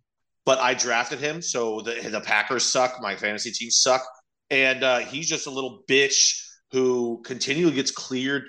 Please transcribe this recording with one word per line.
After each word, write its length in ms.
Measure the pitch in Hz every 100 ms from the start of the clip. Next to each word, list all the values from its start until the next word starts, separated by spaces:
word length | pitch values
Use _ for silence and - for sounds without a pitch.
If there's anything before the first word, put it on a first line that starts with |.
| _ _ _ _ -
But 140 | 131
I 140 | 127
drafted 460 | 127 127 117 123 139
him, 220 | 147 160
so 400 | 170 131 117 110
the, 140 | 110 117 117
the 120 | 107
Packers 420 | 107 107 110 123
suck. 380 | - 135 127 -
My 140 | 107 95
fantasy 360 | 104 104 120
teams 300 | 98 117 -
suck. 200 | 135 127 - - _ _ -
And, 320 | 135 135 127
uh, 180 | 131 123
he's 280 | 107 131 160
just 180 | 156 147
a 40 |
little 340 | 135 131 113 -
bitch 520 | 135 139 - - - - - _
who 500 | 131 127 123 120 117 -
continually 500 | 123 - 143 175 135
gets 160 | 135
cleared 520 | - - 131 135 139